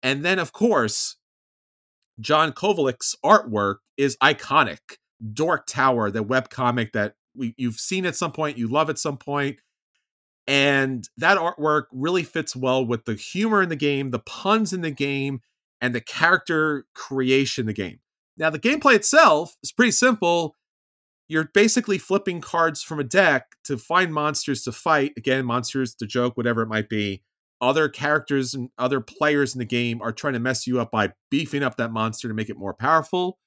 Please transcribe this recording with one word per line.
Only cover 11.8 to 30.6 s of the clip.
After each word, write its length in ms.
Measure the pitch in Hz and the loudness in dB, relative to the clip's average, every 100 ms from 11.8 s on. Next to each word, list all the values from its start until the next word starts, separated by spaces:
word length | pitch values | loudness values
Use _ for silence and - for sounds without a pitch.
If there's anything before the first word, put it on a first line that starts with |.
| - | -2
really 300 | 131 151 180 | -4 0 0
fits 320 | 156 165 147 | -2 -6 -6
well 300 | 127 127 131 | -4 0 0
with 200 | 120 117 | 0 -2
the 100 | - | -4
humor 480 | 107 - 180 220 208 | -6 -6 -2 2 2
in 60 | 185 | 2
the 80 | 151 | 0
game, 340 | 147 139 135 | 0 0 -2
the 80 | 123 | -6
puns 520 | - - 190 220 208 | -8 -6 0 2 2
in 80 | 185 | -2
the 100 | 165 | -6
game, 500 | 135 143 139 139 135 _ _ _ _ | -4 -2 -2 -4 -6 _ _ _ _
and 140 | 123 | -4
the 60 | 117 | -4
character 840 | - - 165 180 - 160 156 143 - | -6 0 2 2 2 0 0 -2 -8
creation 680 | - - 135 131 135 135 - | -18 -6 -2 2 2 2 -2
in 40 | 110 | -4
the 60 | |
game. 260 | 104 92 - _ _ _ - | -4 -8 -10 _ _ _ -2
Now, 140 | 160 | -2
the 80 | 156 | 0
gameplay 360 | 233 294 285 | -2 2 4
itself 640 | 233 - 294 294 151 165 - | 4 6 6 6 6 -2 -10
is 100 | - | -12
pretty 200 | - 247 | 2 2
simple. 640 | - 254 220 175 170 160 _ _ _ _ _ _ _ _ | 4 2 2 2 2 0 _ _ _ _ _ _ _ _
You're 220 | 156 156 | -4 2
basically 460 | 196 220 247 - 190 | 4 4 4 -2 -4
flipping 420 | - 196 196 175 | 0 -2 0 -6
cards 420 | - 170 165 147 | -4 0 0 0
from 180 | - 156 | -8 -6
a 40 | |
deck 520 | 131 185 185 135 - _ | 0 2 4 2 -2 _
to 120 | - 131 | -8 -8
find 380 | - 175 180 | 0 0 0
monsters 480 | 156 147 147 - 127 | 0 -2 -4 -4 -4
to 100 | - | -4
fight. 400 | - 165 156 139 135 | -6 0 2 2 -4
Again, 280 | 123 131 | -2 0
monsters, 520 | 123 120 110 135 127 - | 0 -2 -2 -4 -4 -6
the 100 | 107 | -6
joke, 300 | 127 123 120 | -2 -2 0
whatever 260 | 120 117 | -2 0
it 60 | 113 | -2
might 200 | 107 104 | -2 -2
be. 340 | 110 104 98 _ _ _ _ | -4 -4 -6 _ _ _ _
Other 280 | 123 143 151 | 0 2 0
characters 680 | - 147 151 - 139 127 | -2 -2 -2 0 -2 -2
and 140 | 139 123 - | -6 -10 -4
other 220 | 156 139 | -2 -2
players 540 | 120 - 151 147 139 | -4 -2 0 2 0
in 40 | 127 | -2
the 60 | |
game 360 | 113 120 120 117 | -4 -2 -2 -4
are 100 | 110 | -6
trying 220 | 110 151 | -6 -4
to 40 | 123 | -2
mess 280 | 123 127 | -2 -4